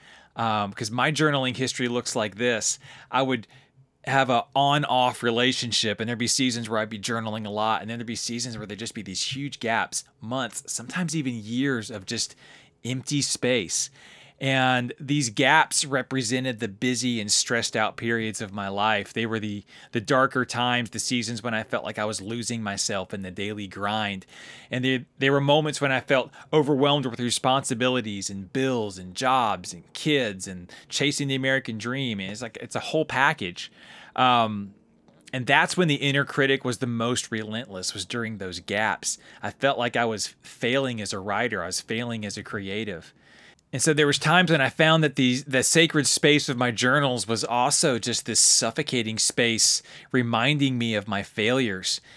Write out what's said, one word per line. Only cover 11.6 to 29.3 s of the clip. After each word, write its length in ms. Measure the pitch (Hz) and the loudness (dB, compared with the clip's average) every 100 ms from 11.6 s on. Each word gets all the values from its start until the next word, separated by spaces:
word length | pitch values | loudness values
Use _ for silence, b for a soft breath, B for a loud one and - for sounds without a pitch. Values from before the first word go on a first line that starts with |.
| 139 123 101 | 0 -2 -4
of 160 | 110 92 | -10 -6
just 300 | 113 - - B B B B 117 | -6 -6 -8 B B B B -8
empty 380 | 127 - 143 | -6 -4 -2
space. 640 | 131 - 123 127 82 - - B B B B B | -2 0 0 0 0 -4 -4 B B B B B
And 500 | 135 135 131 127 123 - | -2 2 2 2 -2 -6
these 300 | 143 147 120 | -2 0 0
gaps 560 | 104 131 156 147 - 147 | 2 6 6 4 0 0
represented 720 | 131 127 131 113 127 131 113 | -2 -2 -2 0 -2 -2 -4
the 80 | 117 | -6
busy 540 | 98 127 120 123 117 | -2 -2 0 0 -2
and 100 | 104 | 0
stressed 460 | - - 117 113 117 | 0 2 0 0 0
out 180 | 107 - | -2 -2
periods 460 | 117 117 110 98 | -2 -2 -2 -6
of 100 | 107 | -8
my 160 | 101 98 | -8 -6
life. 460 | 98 107 104 101 | 0 2 2 -2
They 120 | 113 113 | -4 -2
were 140 | 110 | -2
the, 240 | 107 101 - B B | -4 -8 -12 B B
the 80 | 120 | -4
darker 420 | 104 135 131 131 | 2 4 4 2
times, 460 | 120 120 123 123 117 | -2 0 0 0 -2
the 100 | - | -4
seasons 420 | - 123 113 117 | -2 -2 -2 -6
when 120 | 117 | -4
I 100 | 110 | -4
felt 220 | 110 120 85 | -2 -4 -4
like 120 | 110 | -4
I 60 | |
was 160 | 107 101 | -4 -4
losing 420 | 95 120 110 117 | -6 -6 -4 -4
myself 520 | 104 98 - 101 92 | -4 -4 -2 -4 -4
in 80 | 104 | -8
the 100 | 95 | -8
daily 360 | 90 101 107 98 | -6 -6 -6 -8
grind. 580 | 98 101 110 104 95 - B B B B | -6 -2 0 -2 -4 -10 B B B B
And 140 | 127 | -2
they, 220 | 127 131 127 - | 0 0 -2 0
they 120 | 135 | 4
were 100 | 143 | 4
moments 400 | 139 147 151 143 | 6 4 2 0
when 140 | 135 | 0
I 80 | 131 | 0
felt 280 | - 135 120 B B | 2 2 2 B B
overwhelmed 540 | 156 - 135 143 147 127 | 2 4 4 4 4 0
with 160 | 113 | -2
responsibilities 1080 | 120 - 131 131 131 113 127 127 110 101 95 | -2 0 2 2 0 0 0 0 -2 -6 -6
and 220 | 98 92 | -8 -6
bills 460 | 135 135 123 104 95 | -2 0 0 -2 -6
and 180 | 90 87 | -12 -2
jobs 560 | 127 | 2